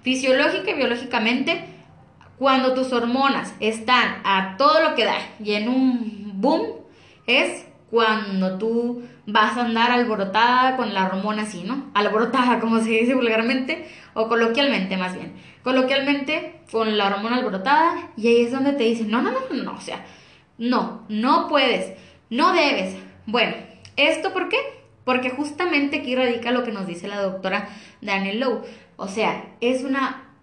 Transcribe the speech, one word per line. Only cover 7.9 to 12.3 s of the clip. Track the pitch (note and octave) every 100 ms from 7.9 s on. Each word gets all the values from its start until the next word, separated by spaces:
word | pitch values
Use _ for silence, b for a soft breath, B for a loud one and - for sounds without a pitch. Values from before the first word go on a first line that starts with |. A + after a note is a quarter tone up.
| A3+ A3 G#3 G3+ F#3+ F#3 F#3+
tú | A3 A#3 A#3+ A#3+ B B -
vas | G#3+ G#3+ A#3
a | A#3
andar | A3+ A#3+
alborotada | B3 A3+ G#3+ F#3+ G#3 A#3+ B3 C4 B3+
con | A3
la | G3 F#3+
hormona | F#3+ G#3 G#3+
así, | G#3+ F3
¿no? | F#3 C#4 -
Alborotada, | G3+ G#3 G#3+ A#3